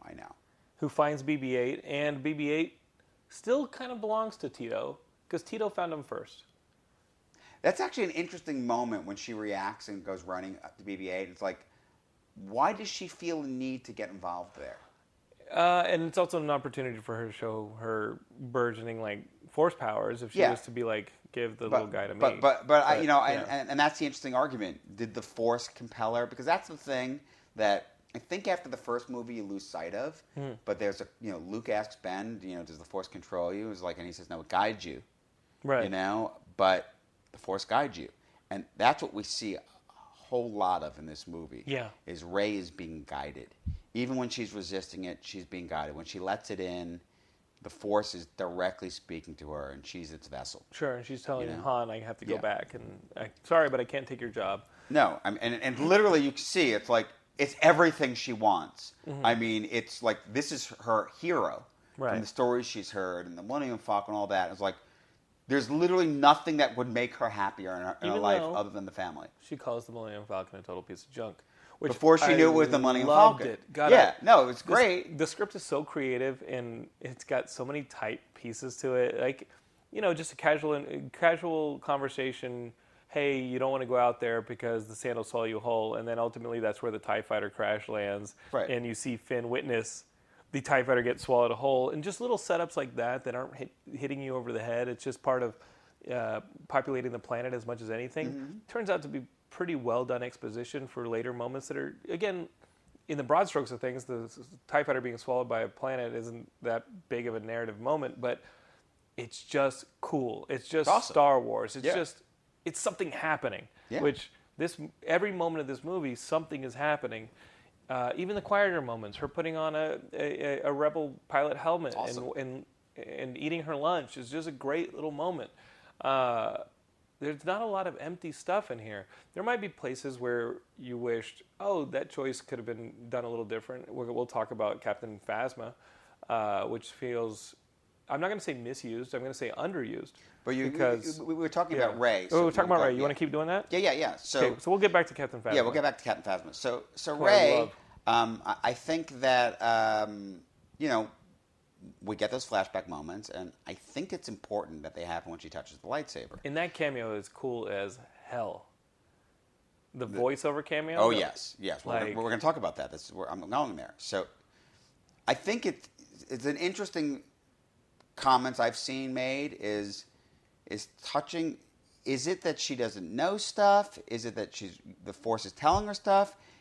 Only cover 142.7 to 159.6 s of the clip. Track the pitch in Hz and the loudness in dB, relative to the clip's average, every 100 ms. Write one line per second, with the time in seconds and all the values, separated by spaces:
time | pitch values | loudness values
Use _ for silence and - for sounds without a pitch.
142.7 | 170 139 127 143 139 156 151 160 190 - | 6 6 4 0 0 0 0 0 -2 0
143.7 | 180 190 139 131 - - 139 127 117 170 | 2 2 2 0 -4 -4 2 2 2 0
144.7 | 196 196 175 165 - 131 120 113 123 117 | 4 6 6 4 -2 -6 -4 2 4 4
145.7 | 147 143 - 120 98 104 92 - - 127 | 4 2 0 -2 -2 -2 -4 -4 -6 -4
146.7 | 123 - - 160 147 175 208 151 123 107 | -4 -6 -10 -6 2 8 8 8 6 2
147.7 | - - - - 117 117 110 - - 120 | -4 -20 -6 2 4 4 0 -4 -2 0
148.7 | 123 - 165 - 131 131 127 120 - 117 | -2 -2 -4 -4 0 4 6 4 2 2
149.7 | 113 110 107 107 104 98 87 - _ _ | 4 4 2 0 -6 -12 -14 -18 _ _
150.7 | - 151 113 110 - _ _ _ _ _ | -4 0 2 0 -8 _ _ _ _ _
151.7 | _ 95 - 98 107 104 127 - 104 95 | _ -20 -14 -6 -2 0 -2 0 0 0
152.7 | 95 87 76 76 101 - 90 92 - - | -4 -6 -10 -10 -12 -12 -12 -12 -14 -14
153.7 | 92 - 139 190 175 - 101 - 104 80 | -14 -12 -10 -8 -8 -10 -12 -4 -4 -4
154.7 | 78 78 85 85 82 82 82 80 78 - | -10 -12 -10 -6 -6 -8 -12 -12 -12 -14
155.7 | 76 - 147 - - - - 143 156 170 | -14 -6 -6 -6 -12 -12 -12 -6 -4 -4
156.7 | - 147 127 113 104 - - 131 120 101 | -2 -2 -2 -4 -6 -8 -8 -6 -4 -4
157.7 | 101 98 120 - - - 123 101 85 - | -4 -4 -8 -20 -20 -10 -6 -6 -8 -14
158.7 | _ _ _ _ _ _ _ _ _ | _ _ _ _ _ _ _ _ _